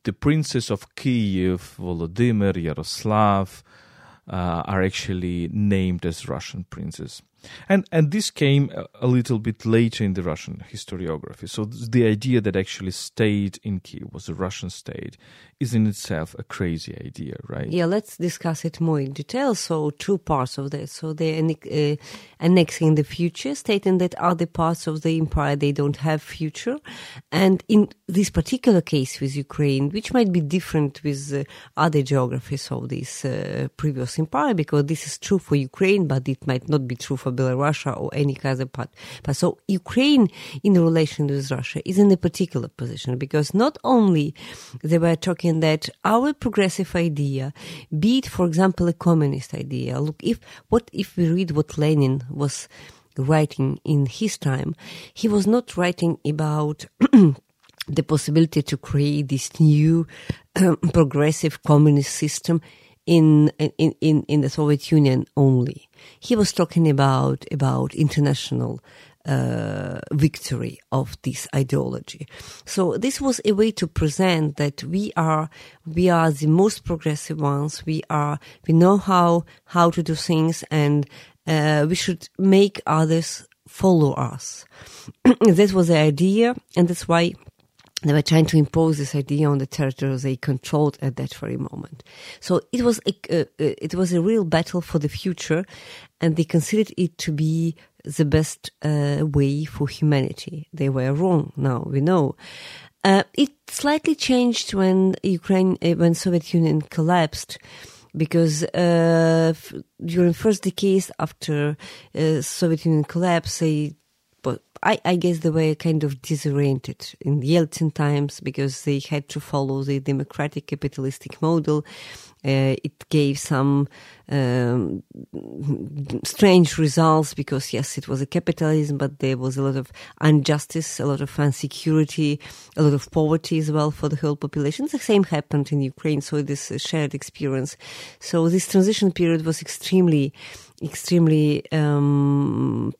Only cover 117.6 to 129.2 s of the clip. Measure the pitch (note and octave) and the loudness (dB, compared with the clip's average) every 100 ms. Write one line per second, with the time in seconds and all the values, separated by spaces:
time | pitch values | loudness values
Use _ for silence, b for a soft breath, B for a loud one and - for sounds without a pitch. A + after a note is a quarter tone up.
117.6 | D#3 - D#3+ - D3 C#3+ C#3+ - - C3+ | 2 -2 -4 0 0 0 -2 -6 -8 -4
118.6 | C#3 C3 - C#3 - D3 - D3 - C#3+ | -4 -4 -4 -4 -2 -6 -6 -10 -6 -4
119.6 | C3+ C3+ C3+ C#3 C#3+ C#3 C#3 - D3 D3+ | -2 -4 -4 -4 -2 -4 -4 -6 -6 -6
120.6 | - C#3 C#3 - C3+ - - - D#3 E3 | -8 -6 -6 -6 -8 -8 -14 -4 0 0
121.6 | D3 D3+ - B B B B B C3+ C3+ | 0 -2 -4 B B B B B -2 0
122.6 | C3+ C3 D3 - - D3+ C#3+ C#3 - C3+ | 0 -2 -6 -12 -2 0 0 -2 -2 0
123.6 | C#3 C#3+ C#3 B B B - C#3+ B2+ B2+ | 2 2 0 B B B -6 -2 0 0
124.6 | A#2+ B2 E2+ F2+ - - - - A1+ C#2 | 0 0 -2 -6 -12 -20 -16 -14 -14 -10
125.6 | C#3+ - A#2 D3 C#3 B2 - - G3+ F#3 | -6 -6 -6 -10 -8 -8 -6 4 6 8
126.6 | D#3 - D#3 E3 D#3+ D#3 D3 - C#3 C3+ | 6 2 0 2 4 4 0 -6 -6 -6
127.6 | - A2+ C3+ - - C3+ C#3 F3 - - | -6 -6 -6 -8 -6 -6 -2 -4 -2 -2
128.6 | D#3 D#3 D3 C#3 C#3 D3 | 0 0 0 -2 -4 -2